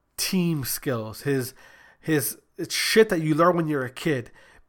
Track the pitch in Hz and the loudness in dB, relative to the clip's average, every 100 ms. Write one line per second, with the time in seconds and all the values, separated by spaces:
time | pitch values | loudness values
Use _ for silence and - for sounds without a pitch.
0 | _ - - 185 170 151 123 - 147 117 | _ -8 -2 0 0 0 -4 -4 -4 -4
1 | 110 107 143 135 123 - - - - _ | -6 -6 -2 0 -2 -10 -20 -20 -20 _
2 | - 156 - - _ - 165 - - 220 | 0 0 0 -8 _ -10 -6 -2 2 4
3 | 220 175 156 151 175 170 156 143 123 - | 4 2 0 4 4 4 0 -2 -4 -6
4 | 165 131 - - - - | -4 -4 -4 -18 -20 -20